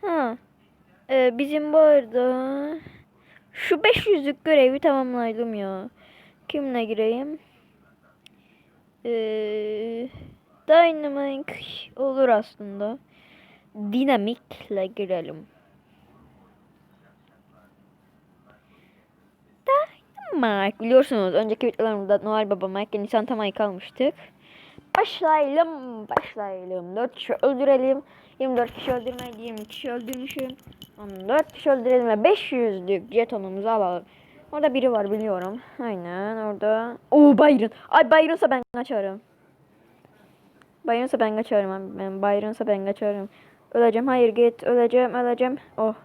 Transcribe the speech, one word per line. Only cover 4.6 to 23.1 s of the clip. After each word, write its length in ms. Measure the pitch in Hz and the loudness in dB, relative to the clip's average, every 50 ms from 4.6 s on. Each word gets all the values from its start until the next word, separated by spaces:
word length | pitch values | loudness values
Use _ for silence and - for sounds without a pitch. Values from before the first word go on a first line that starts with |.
| 262 254 262 277 | 6 4 2 2
tamamlaydım 760 | - 330 277 269 262 254 247 240 233 226 220 220 233 233 220 | 2 2 2 2 -2 -4 -4 -4 -4 -4 -4 -6 -6 -6 -6
ya. 360 | 208 202 190 190 190 190 240 _ _ _ _ _ - - - _ _ _ _ | -8 -6 -8 -8 -8 -10 -14 _ _ _ _ _ -20 -20 -20 _ _ _ _
Kimle 360 | - 302 277 269 254 240 226 | -6 -6 -4 -4 -4 -4 -4
gireyim? 540 | 214 220 208 220 220 226 240 269 294 302 311 _ _ _ _ _ _ _ _ _ _ _ _ _ _ _ _ _ - _ _ _ _ _ _ _ _ _ _ _ _ _ _ _ | -4 -2 -2 0 0 0 -2 -4 -8 -10 -12 _ _ _ _ _ _ _ _ _ _ _ _ _ _ _ _ _ -20 _ _ _ _ _ _ _ _ _ _ _ _ _ _ _
Ee, 1040 | 240 233 226 220 220 214 214 214 208 214 214 214 214 214 208 220 233 226 226 240 262 - - - - - _ _ _ _ _ _ - | -4 -4 -2 -2 -4 -4 -4 -4 -4 -4 -6 -6 -6 -6 -6 -6 -6 -6 -8 -8 -10 -12 -16 -20 -20 -20 _ _ _ _ _ _ 6
Dynamic 880 | 311 330 339 339 320 311 302 294 277 277 277 277 277 269 294 - - - - - - - - - _ | 6 8 8 6 4 0 -6 -6 -4 -4 -6 -6 -6 -8 -10 -12 -14 -14 -14 -14 -14 -16 -16 -18 _
olur 320 | - 254 277 262 262 269 254 | -4 -4 -2 0 2 4 4
aslında. 720 | 233 208 220 - - _ 208 202 196 202 202 208 233 277 _ _ _ _ _ _ _ _ _ _ _ _ _ _ _ | 4 2 2 -2 -14 _ -16 -14 -10 -6 -6 -6 -6 -8 _ _ _ _ _ _ _ _ _ _ _ _ _ _ _
Dinamikle 1120 | 214 208 208 202 247 262 269 269 226 202 208 240 - _ _ - - - - 214 196 190 | -12 -10 -4 -2 0 2 2 2 2 0 -2 -6 -8 _ _ -20 -20 -12 -8 -4 -4 -4
girelim. 600 | 190 - - 208 180 185 175 165 170 151 156 - _ _ _ _ _ _ _ _ _ _ _ _ _ _ _ - _ _ _ _ _ _ _ _ _ _ _ _ _ _ _ _ _ _ _ _ _ _ _ _ _ _ _ _ _ _ _ _ _ _ _ _ _ _ _ _ _ _ _ _ _ _ _ _ _ _ _ _ _ _ _ _ _ _ _ _ _ _ _ _ _ _ _ _ - 539 571 605 - - _ _ _ _ - 807 698 587 | -4 -6 -8 -6 -4 -4 -6 -6 -8 -12 -16 -18 _ _ _ _ _ _ _ _ _ _ _ _ _ _ _ -20 _ _ _ _ _ _ _ _ _ _ _ _ _ _ _ _ _ _ _ _ _ _ _ _ _ _ _ _ _ _ _ _ _ _ _ _ _ _ _ _ _ _ _ _ _ _ _ _ _ _ _ _ _ _ _ _ _ _ _ _ _ _ _ _ _ _ _ _ 2 2 2 2 0 -6 _ _ _ _ -20 -14 -6 -4
Dynamik. 480 | 320 254 226 208 202 196 196 214 _ | 0 0 0 0 0 0 -2 -4 _
Biliyorsunuz 540 | 220 233 247 262 277 - 277 220 196 185 175 | -2 6 6 6 6 6 0 0 0 2 2
önceki 320 | - 220 220 220 - - | 0 0 0 -2 -2 -2
videolarımda 520 | 240 - _ 220 226 214 202 196 190 202 196 | -2 0 _ -2 0 0 -2 0 0 0 0
Noel 320 | 202 208 214 220 214 202 | 0 0 -2 -2 0 0
Baba, 180 | 202 185 185 190 | -2 -4 -4 -6
Mike, 340 | 190 196 208 - - 214 202 | -4 -6 -6 -6 -6 -8 -6
Nisan 240 | 214 | -2